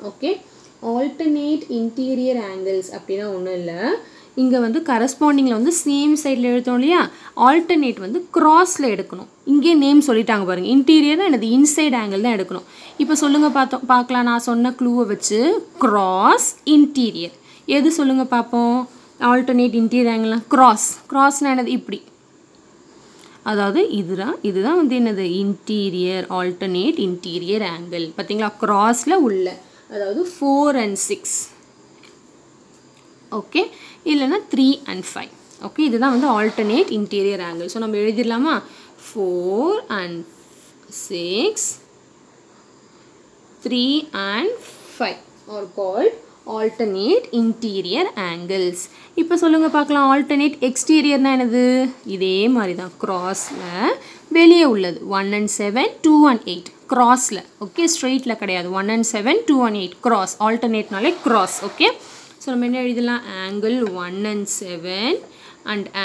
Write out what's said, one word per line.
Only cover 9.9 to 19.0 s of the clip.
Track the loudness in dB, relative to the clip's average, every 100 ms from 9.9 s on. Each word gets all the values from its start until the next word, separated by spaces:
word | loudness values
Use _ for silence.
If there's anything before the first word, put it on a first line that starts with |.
| 6 6
சொல்லிட்டாங்க | 4 2 0 0
பாருங்க. | -2 2
இன்டீரியர்னா | 4 6 6 6 2 2
என்னது? | 2 2 4
inside | 4 4 0 0
angle | -2 -2 0
தான் | 0
எடுக்கணும். | -4 -8 -12 -20 -10 -4
இப்போ | 0 2
சொல்லுங்க | 2 4 4 2
பார்த்தோம், | 0 -2 2
பார்க்கலாம். | 2 2 0 0
நான் | -2 -2
சொன்ன | 0 0 0
க்ளூவை | 0 0 0
வச்சு | -2 -2 0 2 0 -4 -2
cross | 0 2 0 2 4 2 0 -4 2 4
interior. | 4 2 -2 -4 -10 -14 -20 -12 -2 2
எது | 2 2
சொல்லுங்க | 2 2 0 -2
பார்ப்போம்? | 0 0 2 0 -4 -12